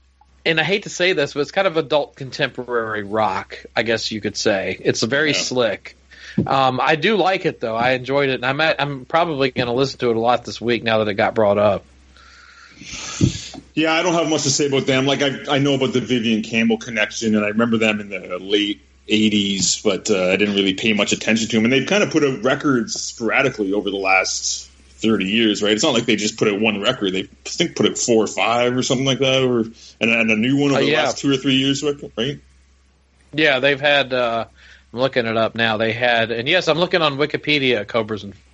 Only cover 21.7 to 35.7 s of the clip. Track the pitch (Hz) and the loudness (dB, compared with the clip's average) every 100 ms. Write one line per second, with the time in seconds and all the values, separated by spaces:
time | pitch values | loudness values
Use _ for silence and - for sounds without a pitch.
21.7 | 135 131 202 180 156 143 127 120 139 151 | 2 2 0 2 2 0 0 -2 0 2
22.7 | 127 104 - - - 113 117 135 117 95 | 0 -2 -6 -10 -6 -2 0 0 -2 -2
23.7 | 101 98 98 98 95 92 - - - - | -2 -2 -2 0 2 0 -4 -6 -8 -10
24.7 | - - - 110 104 95 113 113 98 104 | -20 -20 -4 0 0 0 2 2 2 0
25.7 | 107 160 117 - 104 107 - 110 101 110 | 2 2 2 2 0 0 0 0 2 0
26.7 | 101 104 127 98 95 - - - - 170 | 0 -2 -2 -2 -4 -6 -12 -8 -4 -4
27.7 | - 104 - - 113 98 - 101 120 123 | -2 -2 -2 0 2 2 0 0 0 0
28.7 | 127 117 127 135 127 135 131 127 123 113 | 0 0 0 0 0 0 2 2 0 -2
29.7 | - - - 113 117 113 107 123 139 143 | -8 -20 -4 0 2 2 0 2 2 2
30.7 | 135 139 151 143 110 139 135 143 131 135 | 2 2 2 0 -2 0 0 2 2 2
31.7 | 139 147 143 110 - 127 143 - _ _ | 0 -2 -4 -8 -6 -6 -6 -14 _ _
32.7 | _ _ _ _ _ _ 143 156 131 135 | _ _ _ _ _ _ 0 2 4 2
33.7 | 135 147 143 127 127 120 113 110 _ - | 2 2 2 2 0 0 -2 -4 _ -20
34.7 | - _ 113 131 131 113 113 110 113 113 | -20 _ -2 0 0 0 0 0 0 0